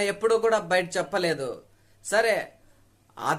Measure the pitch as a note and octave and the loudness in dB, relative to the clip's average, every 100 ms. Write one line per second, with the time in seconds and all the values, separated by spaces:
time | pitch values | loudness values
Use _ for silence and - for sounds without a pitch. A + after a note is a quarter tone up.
0 | G3+ G3+ A3+ A3+ A3+ A3 F3 F3+ F3 F#3+ | 0 0 2 2 2 2 2 0 0 -4
1 | F3+ G3 F3 C#3+ C3 F#2 - _ _ _ | -2 -2 0 -2 -4 -8 -14 _ _ _
2 | - G#3 A3+ F#3+ - - _ _ _ _ | -2 0 2 0 -2 -14 _ _ _ _
3 | _ - B2 | _ -8 -2